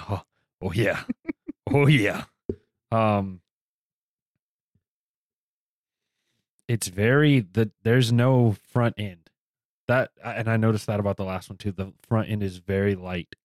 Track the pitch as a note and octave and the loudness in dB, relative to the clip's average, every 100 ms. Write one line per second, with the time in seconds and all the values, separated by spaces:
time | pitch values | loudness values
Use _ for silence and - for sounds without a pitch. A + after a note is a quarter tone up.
0 | - F#2 - _ _ _ F#2 F2+ G2 D#2+ | -8 -8 -8 _ _ _ -6 -2 -2 -2
1 | - - E4 - - - - C#3+ C#3+ C#3 | -8 -10 -10 -12 -18 -14 -2 2 4 4
2 | G2+ - - _ - - _ _ _ A2+ | 2 -4 -10 _ -12 -12 _ _ _ 0
3 | A2 G#2 G2 F2+ _ _ _ _ _ _ | 2 0 -2 -10 _ _ _ _ _ _
4 | _ _ _ _ _ _ _ _ _ _ | _ _ _ _ _ _ _ _ _ _
5 | _ _ _ _ _ _ _ _ _ _ | _ _ _ _ _ _ _ _ _ _
6 | _ _ _ _ _ _ - A2+ G2 F#2 | _ _ _ _ _ _ -6 -4 -4 0
7 | A2 C#3+ D3+ C#3 F2+ A2+ G#2+ - A2+ B2+ | 2 4 4 4 2 0 0 0 2 2
8 | A#2 A#2+ B2+ B2+ A#2 G2 _ B2+ A#2 - | 4 2 4 4 4 0 _ -2 0 -2
9 | G#2 E2+ _ _ _ _ _ _ - B2+ | -10 -12 _ _ _ _ _ _ -2 0
10 | - _ A#2 A2 A2+ A2+ A2+ G#2+ - G#2 | -2 _ -10 -6 -2 2 2 0 -2 -2
11 | G2+ G2 F#2+ F#2 - F#2+ G2+ F2+ F#2+ - | -2 -4 -6 -8 -12 -10 -10 -8 -12 -14
12 | _ A2 F#2+ G#2+ G2 F2+ - G2 G2+ F#2 | _ -2 -2 -4 -6 -8 -4 -2 0 -2
13 | F2+ F2+ - - | -6 -10 -10 -18